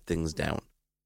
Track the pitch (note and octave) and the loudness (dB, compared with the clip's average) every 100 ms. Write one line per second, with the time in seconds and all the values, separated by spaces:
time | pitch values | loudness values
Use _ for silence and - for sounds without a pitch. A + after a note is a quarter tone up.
0 | - E2 D#2+ - D#2 - - _ _ _ | 0 0 0 0 -2 -2 -6 _ _ _